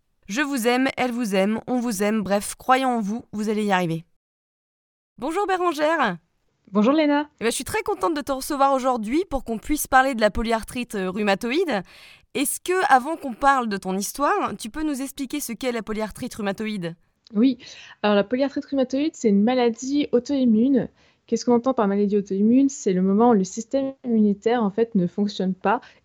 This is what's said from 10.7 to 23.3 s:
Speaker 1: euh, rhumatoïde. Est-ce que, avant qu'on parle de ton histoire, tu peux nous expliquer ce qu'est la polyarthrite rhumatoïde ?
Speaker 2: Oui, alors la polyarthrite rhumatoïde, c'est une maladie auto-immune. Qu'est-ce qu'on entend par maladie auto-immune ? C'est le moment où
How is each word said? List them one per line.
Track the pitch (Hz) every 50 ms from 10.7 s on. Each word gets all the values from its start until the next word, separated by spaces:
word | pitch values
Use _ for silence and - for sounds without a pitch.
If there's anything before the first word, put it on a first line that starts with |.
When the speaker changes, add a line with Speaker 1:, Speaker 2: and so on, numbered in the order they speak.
| - 247 240 - -
Speaker 1:
euh, | 196 190 185
rhumatoïde. | 185 214 208 196 196 190 240 233 262 349 392 311 226 190 175 - - - - - - _ _ _ -
Est-ce | 247 285 - - -
que, | - - 370 381 359 - 269
avant | 254 240 302 330
qu'on | 320 - 269 220
parle | - 277 269 277 262 247 220
de | 202
ton | 190 - 185 185
histoire, | 196 196 - - - 285 320 415 392 269 240 233 -
tu | - 220
peux | - 302 311
nous | 302 285 247
expliquer | 277 262 - - 277 - - 294
ce | - - 226
qu'est | - 262 254
la | 240 226
polyarthrite | 202 220 214 214 214 190 - - 262 226 -
rhumatoïde ? | - 202 196 196 - 214 214 214 196 170 165 170 - _ _ _ _ _ _ 220
Speaker 2:
Oui, | 202 247 269 240 - - - - - - - - _ -
alors | 208 208
la | 202 196
polyarthrite | 202 247 254 277 269 - 285 -
rhumatoïde, | - 277 269 254 254 262 269 294 320 -
c'est | - - 220
une | 202 196 208
maladie | 240 254 254 240 233 226 - 262 262 285 294 285 -
auto-immune. | - 240 240 - 285 269 254 240 214 214 240 277 277 220 - - - _ _ _ _ _ _
Qu'est-ce | - - 220 -
qu'on | 247 240
entend | 233 240 262 262
par | 247 208
maladie | 196 196 202 208 196 208
auto-immune ? | 202 196 - 190 196 208 226 247 269 277
C'est | 269 - - - 208
le | 180 180
moment | 190 190 196 214 233
où | 247